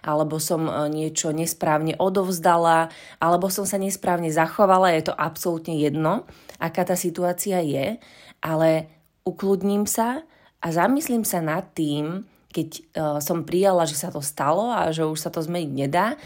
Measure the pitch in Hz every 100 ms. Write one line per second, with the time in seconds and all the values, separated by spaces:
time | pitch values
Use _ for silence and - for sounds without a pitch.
0 | - 151 156 156 156 165 160 143 151 156
1 | 156 156 160 151 165 - 156 151 160 -
2 | 190 196 185 175 175 170 170 165 165 -
3 | - - 165 175 190 190 190 196 196 190
4 | 196 175 165 156 160 - 196 185 185 160
5 | 160 - 160 160 180 165 160 156 147 147
6 | 156 214 - - - - 165 185 180 185
7 | 175 170 180 180 202 180 151 139 180 233
8 | - - - - 214 214 160 160 156 _
9 | _ _ 190 - 196 196 196 202 208 -
10 | 233 262 320 _ _ _ 170 165 196 277
11 | 311 233 208 180 160 160 - - 147 147
12 | 151 185 - _ _ 165 156 - - -
13 | 151 147 147 170 151 175 196 180 160 151
14 | 165 147 143 - 139 175 240 214 170 160
15 | 156 156 170 165 156 175 151 135 139 175
16 | 214 294